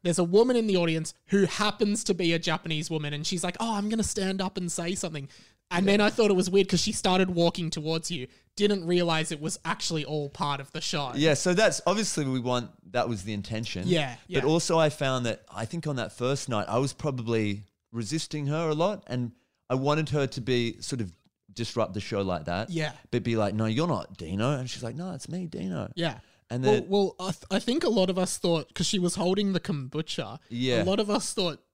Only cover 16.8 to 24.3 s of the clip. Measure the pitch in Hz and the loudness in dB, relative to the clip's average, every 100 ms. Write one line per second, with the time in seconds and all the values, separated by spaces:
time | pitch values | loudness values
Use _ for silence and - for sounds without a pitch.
16.8 | 135 - 151 127 113 113 107 101 104 _ | 0 -2 -4 -4 -2 0 0 -2 -8 _
17.8 | _ 117 104 160 - 151 143 156 165 151 | _ -8 -4 -6 -6 -6 -2 -2 0 0
18.8 | 180 196 - 127 120 - _ _ _ 131 | 0 -2 -6 -4 -4 -8 _ _ _ 0
19.8 | 135 151 156 151 135 - 110 123 117 - | 2 2 2 0 0 -4 0 0 0 -4
20.8 | - 131 98 - _ _ _ - 117 120 | -8 -6 -6 -10 _ _ _ -8 -6 -2
21.8 | 107 98 - 104 98 87 78 87 113 165 | -2 -4 -4 -2 -2 -2 -2 -4 -4 -4
22.8 | 156 - - 120 120 113 101 107 110 110 | -6 -8 -4 -4 0 0 0 0 0 0
23.8 | 170 110 - 95 82 | 0 -2 -4 -12 -6